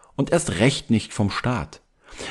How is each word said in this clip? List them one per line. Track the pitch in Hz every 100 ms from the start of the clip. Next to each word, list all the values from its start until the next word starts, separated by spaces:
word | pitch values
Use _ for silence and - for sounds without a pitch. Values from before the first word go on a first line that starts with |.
| _ -
und | 139
erst | 170 - 87
recht | 123 - -
nicht | 110 -
vom | - 101
Staat. | - 117 123 71 - _ _ - - -